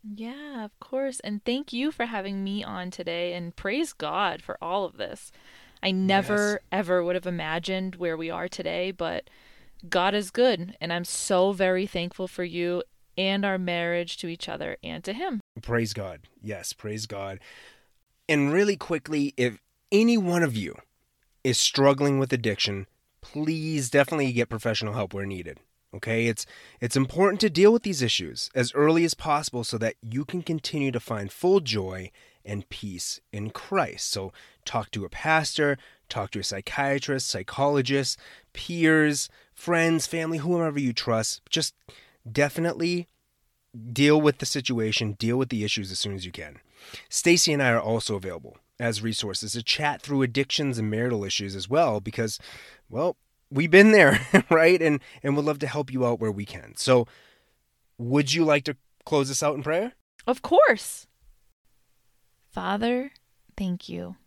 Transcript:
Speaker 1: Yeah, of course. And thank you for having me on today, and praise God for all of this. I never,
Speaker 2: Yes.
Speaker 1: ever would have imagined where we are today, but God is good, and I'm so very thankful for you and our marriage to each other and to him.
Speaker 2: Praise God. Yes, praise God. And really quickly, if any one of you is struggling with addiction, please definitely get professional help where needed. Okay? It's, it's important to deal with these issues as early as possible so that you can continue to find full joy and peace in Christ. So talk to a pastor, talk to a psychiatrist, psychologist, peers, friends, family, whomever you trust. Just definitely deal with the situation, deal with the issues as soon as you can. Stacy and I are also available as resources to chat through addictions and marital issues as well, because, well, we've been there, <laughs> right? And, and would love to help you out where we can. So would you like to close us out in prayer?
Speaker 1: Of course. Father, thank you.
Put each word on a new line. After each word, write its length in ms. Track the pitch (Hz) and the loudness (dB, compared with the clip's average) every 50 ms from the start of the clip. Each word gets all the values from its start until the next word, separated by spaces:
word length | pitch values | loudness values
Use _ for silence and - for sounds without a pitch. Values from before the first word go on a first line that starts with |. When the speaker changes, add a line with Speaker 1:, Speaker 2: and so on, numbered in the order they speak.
Speaker 1:
Yeah, 600 | _ 214 208 208 220 233 262 285 302 294 277 240 214 | _ -14 -12 -12 -12 -12 -12 -12 -14 -12 -10 -10 -10
of 140 | 208 _ _ | -12 _ _
course. 400 | - - - 262 277 269 254 - | -14 -6 -4 -2 -2 -2 -4 -6
And 240 | - 208 208 208 _ | -8 -8 -8 -4 _
thank 280 | - 240 269 294 - | -2 -2 -2 -4 -6
you 180 | - 233 262 302 | -4 -2 -2 -2
for 160 | 311 - 233 | -2 -4 -6
having 360 | 233 226 208 190 196 196 196 | -4 -4 -6 -6 -6 -6 -6
me 220 | 196 196 196 208 - | -6 -4 -4 -6 -6
on 260 | - 202 185 180 180 | -6 -8 -8 -8 -10
today, 440 | - - 175 170 170 170 175 180 175 | -10 -8 -8 -6 -4 -4 -4 -4 -4
and 200 | 180 170 170 - | -6 -8 -10 -12
praise 380 | - - 196 214 285 330 - | -8 -6 -4 -2 -2 -2 -4
God 500 | - _ 160 147 160 180 202 185 - 160 | -6 _ -6 -4 -2 0 0 -2 -2 -4
for 140 | - - - - | -10 -12 -12 -10
all 220 | - 165 180 202 196 | -6 -4 -2 -2 -2
of 100 | 170 - | -4 -6
this. 340 | - 104 - - - - - - - _ - - - - - _ - | -8 -8 -8 -8 -14 -18 -20 -20 -20 _ -20 -20 -20 -20 -20 _ -6
I 100 | - 196 | -4 -2
never, 600 | 190 190 190 190 196 196 190 - 208 208 208 208 | 0 0 2 2 2 2 2 2 0 0 0 0
Speaker 2:
Yes. 60 | 208 202 _ _ | -2 -4 _ _
Speaker 1:
ever 300 | - 196 208 170 180 180 170 | -4 -4 0 2 0 2 2
would 100 | 175 180 | 0 -2
have 120 | 185 175 | -2 -4
imagined 720 | 180 180 170 156 156 160 170 165 190 190 190 190 190 180 | -4 -6 -6 -6 -4 -4 -4 -4 -4 -4 -4 -4 -6 -6
where 200 | 175 180 170 160 | -6 -4 -4 -4
we 120 | 160 165 160 | -4 -6 -8
are 180 | 165 175 170 180 | -6 -6 -8 -8
today, 420 | - - 175 165 165 175 180 190 | -8 -8 -6 -6 -4 -4 -4 -6
but 380 | 190 - 170 160 175 - - - _ - _ - - - - - - - - 170 | -6 -6 -6 -4 -4 -6 -8 -12 _ -20 _ -20 -20 -20 -20 -20 -20 -20 -12 -2
God 260 | - 185 180 196 202 | 0 2 2 2 0
is 160 | 208 202 185 | 0 -4 -4
good, 460 | _ 233 247 254 220 160 175 185 - - | _ 2 4 4 4 0 -4 -10 -10 -10
and 120 | - 170 | -6 -6
I'm 120 | 170 175 175 | -4 -4 -4
so 460 | - - - - - 202 180 185 196 | -6 -6 -6 -2 2 4 4 4 4
very 340 | 202 180 196 185 185 185 190 | 2 2 2 2 2 0 -2
thankful 420 | 202 - 180 170 180 - - 185 180 | -2 -4 -6 -6 -6 -6 -8 -10 -8
for 160 | - - 180 | -6 -8 -8
you 380 | 175 165 175 175 175 175 180 - _ _ _ _ _ _ | -6 -4 -4 -2 -2 -2 -4 -6 _ _ _ _ _ _
and 280 | - 190 190 196 196 202 | -2 -2 0 0 0 0
our 100 | 202 190 185 | 0 -2 -2
marriage 600 | 185 180 175 170 170 170 175 175 175 170 - - | -2 -2 -2 -2 -2 -2 -2 -2 -4 -6 -8 -10
to 100 | - 170 | -8 -10
each 180 | 165 170 - - | -10 -10 -10 -10
other 280 | 160 - 151 - - - | -8 -8 -8 -8 -8 -10
and 200 | - 165 160 165 - | -10 -12 -12 -10 -8
to 80 | - 208 | -8 -8
him. 260 | 247 349 381 269 208 - _ _ 113 | -6 -6 -6 -6 -8 -8 _ _ -14
Speaker 2:
Praise 300 | - 117 120 117 117 110 - | -6 -2 -2 0 0 -2 -6
God. 260 | 110 98 92 85 76 - _ _ _ | -8 -10 -10 -12 -16 -20 _ _ _
Yes, 300 | - 104 104 92 87 - - | -12 -12 -12 -10 -10 -12 -12
praise 320 | _ - 107 107 110 107 | _ -10 -10 -8 -8 -10
God. 340 | 110 107 98 98 98 98 98 - - - - - - - _ _ _ _ _ _ _ _ _ _ - | -10 -10 -10 -10 -10 -10 -14 -16 -20 -20 -20 -20 -20 -20 _ _ _ _ _ _ _ _ _ _ 0
And 240 | 156 147 143 143 | 2 2 2 2
really 240 | 151 185 202 208 202 | 2 2 2 2 0
quickly, 560 | 147 - - 175 156 _ 151 156 147 143 143 - | -2 -4 -6 -6 -6 _ -4 -2 -2 -2 -2 0
if 220 | - 123 123 107 - _ _ _ _ _ _ | 0 0 0 -2 -6 _ _ _ _ _ _
any 260 | - 202 226 233 240 226 | 4 4 6 6 4 4
one 240 | 190 175 175 175 | 2 2 2 2
of 120 | 170 143 117 | 2 2 0
you 200 | 110 98 80 - - - _ _ _ _ _ _ _ _ _ _ _ | -2 -4 -6 -10 -12 -20 _ _ _ _ _ _ _ _ _ _ _
is 160 | _ 127 - - | _ 0 2 2
struggling 600 | - - - 139 135 139 139 135 143 143 139 135 | 2 2 4 6 6 6 6 6 4 2 4 2
with 140 | 135 131 | 2 0
addiction, 540 | - 127 110 113 101 - - 107 101 98 95 _ _ _ _ _ _ _ | 0 -2 0 -2 -2 -2 -4 -4 -4 -6 -8 _ _ _ _ _ _ _
please 680 | - - - 147 151 156 160 160 156 160 160 147 135 120 | -20 -12 -8 -4 -2 -2 -2 -2 -4 -2 -2 -2 -2 2
definitely 420 | - 143 139 - 165 156 139 131 | 4 4 4 4 2 -2 0 0
get 160 | 120 120 120 - | 0 0 -2 -2
professional 420 | 120 110 - 117 110 - 113 107 104 | -4 -4 -2 -2 -2 -2 -4 -4 -4
help 180 | 120 104 90 - | -4 -6 -6 -6
where 120 | 98 98 | -8 -6
needed. 320 | 98 98 90 85 82 69 - _ _ _ _ _ _ - | -6 -8 -10 -10 -12 -14 -16 _ _ _ _ _ _ -16
Okay? 320 | 98 - 113 113 113 117 | -10 -4 -2 -2 0 0
It's, 180 | 117 110 - - _ - - - - - _ | 0 -2 -4 -8 _ -16 -20 -20 -20 -12 _
it's 160 | 120 117 - | -6 -2 0
important 440 | 139 135 127 - 165 190 202 180 190 | 0 0 0 2 2 4 4 4 2
to 100 | - 214 | 0 0
deal 220 | 151 160 190 208 | 4 6 6 8
with 100 | 226 240 | 6 6
these 200 | - 202 185 139 | 0 -2 -2 -2
issues 480 | 127 110 - - 92 76 - - - - _ | 0 0 0 -2 -4 -6 -8 -10 -10 -4 _
as 180 | 131 123 123 - | -2 -2 0 2
early 300 | 135 147 156 160 170 170 | 4 4 4 6 4 2
as 100 | 160 - | 2 0
possible 500 | - - 160 147 147 127 - - 120 113 | -4 -2 -2 -2 0 -2 -4 -6 -6 -6
so 140 | - - 110 | -6 -4 -2
that 180 | 113 113 - _ | -4 -4 -4 _
you 220 | - 113 113 131 147 | -12 -8 -6 -6 -6
can 160 | - - 180 | -4 -6 -8
continue 500 | 165 - 165 156 - - - 151 143 135 | -4 -4 -6 -4 -4 -6 -4 -2 -2 -2
to 80 | 123 117 | -2 -4
find 320 | - - 117 104 101 98 | -6 -4 -6 -6 -6 -8
full 280 | - - - 180 190 196 | -8 -2 2 4 4 4
joy 500 | 160 123 117 104 95 92 92 95 92 92 _ _ _ _ _ _ _ | 2 0 -4 -4 -4 -6 -8 -10 -12 -14 _ _ _ _ _ _ _
and 240 | 101 104 101 98 _ | -8 -8 -8 -8 _
peace 520 | - - - 101 90 87 - - - - _ _ | -14 -10 -10 -10 -8 -8 -8 -8 -10 -10 _ _
in 180 | - 104 104 107 | -10 -10 -10 -8
Christ. 580 | - - - - 196 190 151 101 - - - - | -10 -12 -10 -2 -2 -2 -2 -2 -4 -10 -8 -6
So 220 | - 101 95 95 _ - - - _ _ _ | -6 -6 -8 -10 _ -18 -20 -20 _ _ _
talk 260 | - - 120 104 - | -6 -6 -6 -6 -4
to 120 | - 107 98 | -8 -8 -8
a 60 | - | -8
pastor, 640 | - - - 156 160 160 156 - - - 151 143 139 - - - - _ _ _ | -10 -6 0 2 2 2 2 0 -2 0 0 0 0 -2 -6 -20 -20 _ _ _
talk 220 | - 117 101 95 | -8 -8 -8 -6
to 80 | - 107 | -6 -8
a 60 | 98 | -6
psychiatrist, 840 | - 101 95 - - - - 139 139 139 143 - - 139 135 131 - | -6 -8 -8 -10 -8 -4 -2 0 0 0 -2 -2 -4 -4 -4 -2 -4
psychologist, 880 | - - 95 - - - 139 143 147 143 131 123 139 139 131 - - - - - - - _ _ _ | -6 -6 -8 -10 -4 0 0 2 2 2 2 2 0 0 0 -2 -6 -8 -10 -20 -20 -20 _ _ _
peers, 760 | - - - 175 170 165 160 156 156 151 151 147 139 - - _ - _ _ | -14 -10 -8 -2 2 4 6 6 6 4 4 2 -2 -4 -8 _ -20 _ _
friends, 540 | _ - - 170 175 165 165 165 165 160 160 | _ -12 -4 0 2 2 4 4 2 2 0
family, 320 | - - 165 160 160 165 156 | -2 -4 -4 -2 -2 -2 -2
whomever 400 | 143 175 180 170 170 160 147 147 | 0 0 0 2 0 0 0 0
you 140 | 139 127 117 | -2 0 -2
trust. 480 | - - - 113 110 110 - - - _ - | -2 -2 0 0 0 0 -2 -6 -8 _ -4
Just 240 | - 160 - - _ _ _ - - - - _ _ _ _ 117 | -2 -2 -2 -4 _ _ _ -20 -20 -20 -20 _ _ _ _ -4
definitely 800 | 107 143 147 143 - - 165 170 - - 165 175 175 175 170 _ _ _ _ _ _ _ _ _ _ _ _ _ - 117 110 123 | 0 2 2 2 2 -2 -2 -2 0 0 0 0 0 -2 -4 _ _ _ _ _ _ _ _ _ _ _ _ _ -20 -16 -14 -8
deal 280 | 117 127 143 147 151 156 | 2 4 6 8 8 8
with 180 | 151 151 139 - | 6 4 2 2
the 80 | - | -4
situation, 640 | - - 143 127 - 127 117 110 110 107 - 120 107 | -4 -4 -4 -2 -2 -2 0 0 0 0 0 -2 -4
deal 240 | 101 - 113 113 120 | -4 -2 -2 0 0
with 120 | 131 135 120 | 0 0 -2
the 160 | 123 110 104 | -2 -4 -2
issues 260 | 104 - 113 101 95 | -2 -2 -4 -4 -6
as 80 | 95 92 | -6 -6
soon 160 | - 107 98 | -6 -6 -6
as 100 | 95 90 | -8 -10
you 80 | 90 | -12
can. 280 | 90 - 78 73 69 - _ _ _ _ - - - - - _ | -12 -14 -14 -16 -16 -20 _ _ _ _ -20 -20 -20 -20 -16 _
Stacy 420 | - - - 175 170 170 - 165 | -4 0 4 6 6 6 4 2
and 100 | 151 143 | 2 2
I 80 | 135 123 | 4 4
are 100 | 117 117 | 4 2
also 340 | - 107 113 110 - - 107 | 2 0 -2 -2 0 -2 -4
available 400 | 98 90 95 87 82 64 57 - - _ _ _ _ | -4 -4 -8 -10 -10 -12 -16 -20 -20 _ _ _ _
as 240 | 120 117 113 107 | -4 -4 -2 -2
resources 500 | 107 113 107 - - 104 92 - - 104 | -4 -4 -4 -4 -4 -4 -6 -6 -6 -6
to 100 | 98 120 | -8 -6
chat 380 | 113 - - - 151 147 143 - | -2 -2 -2 0 0 -2 -2 -2
through 220 | - 147 143 135 | -4 -2 2 2
addictions 560 | 135 123 113 139 139 135 - - 151 139 123 113 | 2 2 2 -2 -2 0 0 -2 0 0 0 0
and 120 | 107 107 | -2 0
marital 340 | 107 110 120 127 120 107 101 | 0 0 0 0 0 -2 -2
issues 300 | 98 - - 104 98 98 | -2 -4 -4 -4 -6 -6
as 140 | 98 90 95 | -8 -6 0
well, 320 | 131 156 170 139 110 104 | 2 2 4 4 2 -2
because, 380 | 98 107 - - 117 110 - - - - - - - - - _ _ _ | -4 -6 -4 -2 -2 -2 -4 -8 -12 -18 -20 -20 -20 -20 -20 _ _ _
well, 280 | - 120 156 180 165 _ _ _ _ _ _ _ | -4 -2 -2 -2 -2 _ _ _ _ _ _ _
we've 200 | 139 135 165 160 | -2 -2 2 8
been 220 | 160 190 202 220 | 10 12 12 12
there, 340 | 214 208 165 139 - 110 - - - | 12 10 10 10 8 4 0 4 4
<laughs> 140 | 196 - - | 4 6 6
right? 300 | 165 160 160 170 185 170 | 6 8 8 8 8 6
And, 200 | 165 156 147 139 - - - - | 4 2 2 2 -2 -10 -20 -6
and 140 | - 139 139 | -2 0 0
would 80 | 147 147 | 2 2
love 140 | 151 147 143 | 0 -2 -2
to 80 | 151 | -4
help 260 | 135 - 151 143 131 | -4 -2 -4 -4 -4
you 140 | 131 127 127 | -2 0 2
out 140 | 120 120 - | 2 2 0
where 120 | 113 110 | -2 -4
we 140 | 101 98 101 | -2 -4 -8
can. 260 | - - 98 - - - | -10 -10 -16 -16 -16 -10
So 300 | - - 135 127 123 113 - - - - - _ _ _ _ _ _ _ _ _ _ _ _ _ - | -4 4 6 6 6 6 2 -6 -20 -20 -20 _ _ _ _ _ _ _ _ _ _ _ _ _ -10
would 340 | 120 120 131 147 147 131 | -4 0 2 2 2 2
you 120 | 143 165 165 | 2 2 4
like 180 | 156 147 147 139 | 4 4 2 2
to 120 | 151 139 _ _ _ _ _ _ | -2 -8 _ _ _ _ _ _
close 260 | - 156 147 139 131 | 0 0 2 2 0
us 120 | 135 - | -2 0
out 140 | 156 147 147 | 0 0 -2
in 60 | 120 | -2
prayer? 300 | 131 151 156 175 208 247 - _ _ _ _ _ - | -2 -2 0 0 -2 -4 -8 _ _ _ _ _ -4
Speaker 1:
Of 140 | - 254 - | -4 -4 -4
course. 680 | - - 330 - 622 - 240 208 - - - - - _ _ _ _ - - _ _ _ _ _ _ _ _ _ _ _ _ _ _ _ _ _ _ _ _ _ _ _ | 0 4 6 8 8 8 6 2 -2 -12 -14 -14 -18 _ _ _ _ -20 -20 _ _ _ _ _ _ _ _ _ _ _ _ _ _ _ _ _ _ _ _ _ _ _
Father, 600 | - 185 180 180 196 208 226 233 247 247 262 277 _ _ _ _ _ _ _ _ _ | -10 -8 -4 -4 -4 -2 0 -2 -2 -2 -4 -8 _ _ _ _ _ _ _ _ _
thank 320 | - 202 185 175 180 - - | -6 -4 -4 -4 -6 -8 -12
you. 280 | 175 175 175 175 185 _ _ | -12 -10 -10 -12 -14 _ _